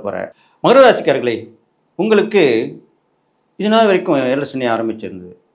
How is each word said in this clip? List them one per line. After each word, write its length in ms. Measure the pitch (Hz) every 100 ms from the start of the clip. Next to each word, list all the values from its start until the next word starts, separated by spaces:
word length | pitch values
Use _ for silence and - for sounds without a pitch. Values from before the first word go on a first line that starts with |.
போறேன். 240 | 101 92 95 - _ _
மகர 200 | 170 254 262
ராசிக்காரர்களே, 500 | - - 131 120 110 - - _ _ _ -
உங்களுக்கு 440 | 214 208 185 202 147 113 143 - - _ _ _ _ _ _ -
இது 100 | 202
நாள் 160 | 220 220
வரைக்கும் 300 | 185 - 139 127
ஏழரை 160 | 135 143
சனி 140 | 131 120 113
ஆரம்பிச்சிருந்தது 580 | 113 110 101 92 90 90 _